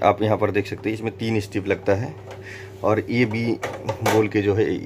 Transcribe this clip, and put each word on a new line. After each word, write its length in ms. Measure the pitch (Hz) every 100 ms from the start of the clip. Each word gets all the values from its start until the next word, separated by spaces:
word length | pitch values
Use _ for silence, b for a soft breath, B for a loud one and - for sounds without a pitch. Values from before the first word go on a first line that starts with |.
आप 180 | 101 98
यहाँ 140 | 107 101
पर 120 | 104
देख 160 | 104 -
सकते 220 | 92 104
हैं, 80 | 110
इसमें 200 | 110 98
तीन 220 | 113 110
स्ट्रिप 260 | 101 104 98
लगता 280 | 92 -
है, 200 | 98 135 - - - B B B B
और 160 | 101 107
ये 240 | - 120
बी 200 | 113 113 117 - - - -
बोल 420 | 104 104 107 107
के 140 | 107
जो 120 | 101
है, 120 | 98 82 90